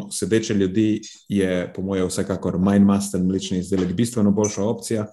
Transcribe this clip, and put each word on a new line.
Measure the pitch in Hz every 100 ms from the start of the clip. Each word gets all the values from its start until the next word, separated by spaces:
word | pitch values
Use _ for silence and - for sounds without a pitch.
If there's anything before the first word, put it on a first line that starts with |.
| 101
sedeče | - 92 110 110
ljudi | 101 95 101 107 107 - - -
je, | 101 92 90 -
po | -
moje, | 95 95 90
vsekakor | 101 95 92 92 87
manj | 95 101
masten | 101 98 - 92 92
mlečni | 95 - 90
izdelek | 87 95 87
bistveno | 87 120 117 101
boljša | 98 104 -
opcija. | 104 120 - 110 104